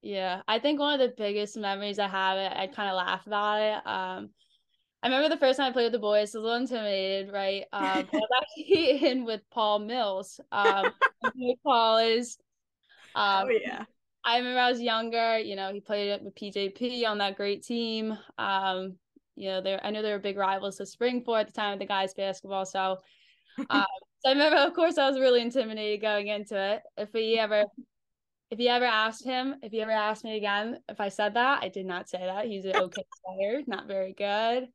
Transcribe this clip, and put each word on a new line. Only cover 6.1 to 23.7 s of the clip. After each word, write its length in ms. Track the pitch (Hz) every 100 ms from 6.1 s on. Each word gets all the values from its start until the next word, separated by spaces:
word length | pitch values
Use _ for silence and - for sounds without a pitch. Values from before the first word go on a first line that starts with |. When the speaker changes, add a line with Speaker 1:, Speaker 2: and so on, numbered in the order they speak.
| 208
Speaker 1:
I 20 |
was 140 | 208
a 60 | 226
little 160 | 220 240
intimidated, 760 | 254 240 208 196 190 196 196
right? 300 | 196 196 196 190
Um, 80 | 208 190 190 190
Speaker 2:
<laughs> 40 |
Speaker 1:
I 40 | -
was 120 | 214 247
actually 640 | - - 311 320 320 277 277
<laughs> 40 |
in 140 | 254
with 180 | 233 226 _
Paul 300 | - 214 208
Mills. 600 | 214 254 214 190 196 - -
Um, 400 | - 202 196 214 - - -
Speaker 2:
<laughs> 120 | 233
Speaker 1:
who 200 | 247 247 247
Paul 340 | 302 247 226 220
is. 400 | 226 226 240 - _ _ _ _ _ _ -
Um, 320 | 214 202 196 196
Speaker 2:
Oh, 40 |
yeah. 340 | 220 - - 220 _ _ _
Speaker 1:
I 140 | - 240
remember 220 | 247 254
I 100 | 247
was 100 | 247
younger, 580 | 233 226 226 233 226 226
you 180 | 214 196
know, 160 | 190
he 80 | 202
played 280 | 202 208 202
it 140 | 202
with 120 | 202
P 160 | 190 202
J 180 | 196 196
P 340 | 190 247 247 233
on 120 | 208
that 180 | 202 190
great 260 | 202 202
team. 540 | - 233 233 220 220 214 - -
Um, 580 | - 196 190 185 190 180 _ _ _ -
you 120 | 190
know, 120 | 190
they're, 220 | 190 196
I 60 | 202
know 120 | 214
they 100 | 214
were 60 | 208
big 180 | 202 196
rivals 400 | 190 196 202 190
to 100 | 196
Spring 380 | - 240 247
Ford 160 | 240 226
at 60 | 214
the 60 |
time 160 | - 208
with 80 | 202
the 60 | 196
guys 260 | 202 190
basketball. 520 | 190 196 190 190 196 190
So, 320 | 196 190 190 _ _ _ _ _ -
Speaker 2:
<laughs> 120 | -